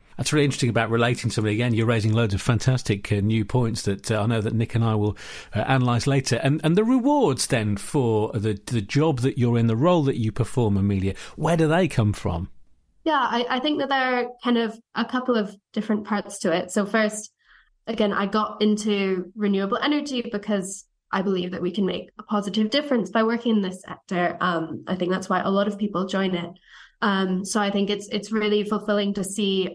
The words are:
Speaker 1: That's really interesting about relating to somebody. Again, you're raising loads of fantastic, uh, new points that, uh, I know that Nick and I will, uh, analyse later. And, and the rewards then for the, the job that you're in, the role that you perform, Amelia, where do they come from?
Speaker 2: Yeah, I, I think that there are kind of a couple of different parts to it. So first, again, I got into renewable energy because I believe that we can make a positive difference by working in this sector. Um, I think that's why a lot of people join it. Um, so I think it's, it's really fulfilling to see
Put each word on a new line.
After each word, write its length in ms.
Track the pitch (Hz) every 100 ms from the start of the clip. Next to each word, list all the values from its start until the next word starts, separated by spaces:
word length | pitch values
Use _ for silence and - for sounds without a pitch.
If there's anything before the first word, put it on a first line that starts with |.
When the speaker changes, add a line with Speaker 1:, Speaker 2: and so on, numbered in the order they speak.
| _ -
Speaker 1:
That's 160 | 123
really 120 | 151
interesting 260 | 143 - 120
about 200 | 110 113
relating 380 | 117 120 123 113
to 60 |
somebody. 220 | - 107 104
Again, 180 | 123
you're 120 | 113 113
raising 260 | 117 107
loads 220 | 110 113
of 60 | 98
fantastic, 720 | - 117 - 127 - 101 -
uh, 60 | 104
new 280 | 101 110
points 380 | 104 127 117 95
that, 300 | - 98 -
uh, 100 | 107
I 40 | 104
know 140 | 117
that 140 | 107
Nick 220 | 110 113 117
and 80 |
I 100 | 113
will, 240 | 110 104 98 - - -
uh, 120 | 202 -
analyse 400 | 135 123 120 139
later. 300 | 139 131 120
And, 240 | 139 156
and 140 | 156 175
the 80 |
rewards 640 | 220 262 254 294 202 120 -
then 280 | 127 107 101
for 540 | - 147 120 110 110
the, 300 | 110 110 101 -
the 140 | 120
job 420 | 101 139 156 131
that 160 | 131 113
you're 200 | 120 117
in, 80 | 117
the 80 |
role 300 | 110 160 180
that 100 | 135
you 160 | 120 110
perform, 460 | - 113 - 113 101
Amelia, 380 | 98 98 95 95 -
where 220 | - 156 170
do 100 | 160
they 220 | 165 175
come 240 | - 104
from? 360 | 98 - 85 87 - - _ _ _
Speaker 2:
Yeah, 160 | 330 302
I, 260 | 240 233 240
I 80 | 254
think 220 | 302 294
that 80 | 277
there 260 | 269 254
are 120 | 247 233 -
kind 120 | 247 233
of 220 | 226 220 _
a 100 | 220
couple 300 | 226 254 247
of 220 | 240 196 - _
different 320 | - 208 214
parts 340 | - 202 - -
to 180 | - 170
it. 140 | -
So 160 | 214 202
first, 460 | 226 214 208 - _ _ - _ _ -
again, 240 | 226 208
I 140 | - 202
got 360 | 214 214 -
into 720 | 214 208 214 202 196 185 180
renewable 440 | 220 208 196 196 240
energy 440 | 277 294 294 254 233
because 540 | 208 208 202 190 - - _ _
I 120 | -
believe 280 | 196 185 180
that 100 | 185
we 120 | 175
can 140 | 190 185
make 240 | 175 - -
a 20 |
positive 480 | - 208 202 202 214
difference 400 | 285 294 247 180
by 140 | 233
working 320 | 220 233 240 214
in 60 |
this 200 | 190 185
sector. 540 | - - - 175 175 -
Um, 440 | 180 165 160 - -
I 80 |
think 160 | 185 180
that's 180 | 185 -
why 120 | 185
a 100 | -
lot 160 | 196 202
of 100 | 202
people 300 | 208 180 190
join 300 | 190 190 175
it. 140 | 170 - _ - - _
Um, 420 | 214 196 190 185
so 160 | 190 220
I 100 | 202
think 200 | 202 196
it's, 180 | 202 -
it's 240 | 208 -
really 320 | 220 208 208
fulfilling 480 | 202 214 208 208 202
to 100 | 202
see 440 | 185 - 196 190 185